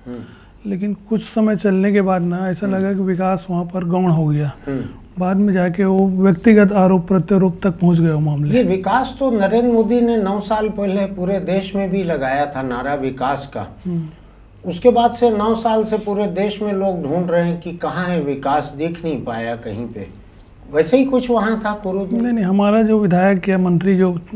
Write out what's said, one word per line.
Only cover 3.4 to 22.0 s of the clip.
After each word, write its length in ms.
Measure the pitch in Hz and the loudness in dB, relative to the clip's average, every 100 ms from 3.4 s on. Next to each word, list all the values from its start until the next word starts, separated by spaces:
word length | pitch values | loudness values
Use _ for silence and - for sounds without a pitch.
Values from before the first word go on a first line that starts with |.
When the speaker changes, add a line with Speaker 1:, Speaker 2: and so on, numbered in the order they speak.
| 185 | -2
Speaker 2:
वहाँ 140 | 175 | -4
पर 200 | 175 185 | -4 -4
गौण 260 | 170 180 185 | -2 0 2
हो 160 | 165 151 | 2 2
गया। 300 | 147 143 - 143 | 0 -2 -6 -8
Speaker 1:
हम्म। 180 | 135 104 - - 180 | -6 -8 -14 -12 -4
Speaker 2:
बाद 180 | 185 196 | 0 2
में 160 | 208 | 2
जाके 320 | 185 180 175 | 2 0 0
वो 240 | 190 190 196 | 2 2 2
व्यक्तिगत 640 | 185 190 175 233 208 202 | 4 2 4 6 8 6
आरोप 360 | 202 190 190 175 | 6 4 4 2
प्रत्यारोप 520 | 190 165 196 185 170 | 0 2 2 2 0
तक 80 | 196 | -4
पहुँच 300 | 170 175 170 | 2 2 4
गए 100 | 165 | 4
वो 100 | 151 | 2
मामले। 340 | 151 147 147 247 | 0 0 2 2
Speaker 1:
ये 60 | |
विकास 540 | 185 190 190 240 254 - | 2 0 0 0 -2 -2
तो 100 | 262 | 0
नरेंद्र 420 | 220 190 226 240 | 2 2 2 4
मोदी 280 | 226 220 240 | 2 4 2
ने 160 | 233 226 | 2 2
नौ 240 | 196 208 | 0 -2
साल 280 | 202 214 214 | -2 -2 -2
पहले 380 | 202 196 196 196 | -2 -2 -2 -2
पूरे 340 | 180 180 196 | -4 -4 -2
देश 340 | 165 190 190 | -2 -2 -2
में 160 | 196 190 | -4 -2
भी 120 | 196 | -2
लगाया 440 | 170 147 131 139 143 | -2 -2 -2 -2 -2
था 160 | 131 | -4
नारा 320 | 131 123 135 | -6 -4 -4
विकास 560 | 147 131 135 135 135 - | -4 -4 -4 -4 -4 -8
का। 120 | 113 95 - 185 | -10 -12 -10 -6
Speaker 2:
हम्म। 220 | 170 156 - - - - - 180 | -6 -6 -14 -20 -20 -20 -12 -10
Speaker 1:
उसके 240 | 175 247 | 0 2
बाद 200 | 240 233 | 4 2
से 200 | 233 240 | 2 0
नौ 240 | 214 220 | 2 0
साल 300 | 220 233 220 | 0 0 0
से 140 | 220 214 | 0 -2
पूरे 280 | 208 202 196 | -2 -2 -2
देश 360 | 175 202 - | -2 -4 -4
में 100 | 208 | -4
लोग 300 | 190 196 175 | -2 -2 -2
ढूंढ 280 | 139 170 175 | -2 -2 0
रहे 140 | 170 | 0
हैं 160 | 170 165 | 0 -4
कि 120 | 175 | -8
कहाँ 320 | 170 156 151 | -8 -6 -4
है 160 | 180 170 | -2 -2
विकास, 540 | 143 135 139 147 143 143 | -2 -4 -2 -2 -2 -6
दिख 260 | 165 170 | -6 -6
नहीं 200 | 165 127 | -6 -6
पाया 320 | 120 117 117 117 | -6 -6 -6 -8
कहीं 300 | 117 104 117 | -8 -8 -10
पे। 380 | 104 95 - - - - - - | -12 -14 -18 -20 -20 -20 -20 -2
वैसे 240 | 151 165 262 | 0 4 2
ही 80 | |
कुछ 260 | 269 254 247 | 4 0 0
वहाँ 300 | 226 214 214 | 0 0 -2
था 120 | 214 | -4
कुरुद 380 | 208 190 196 | -4 -4 -4